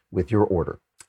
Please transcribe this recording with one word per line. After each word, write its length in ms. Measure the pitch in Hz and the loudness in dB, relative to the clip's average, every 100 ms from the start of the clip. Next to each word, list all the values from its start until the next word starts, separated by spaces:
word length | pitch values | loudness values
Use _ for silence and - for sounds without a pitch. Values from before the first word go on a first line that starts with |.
| _ | _
with 180 | 92 90 | -4 0
your 140 | 104 | 2
order. 340 | 104 90 76 - _ _ | 2 2 -2 -6 _ _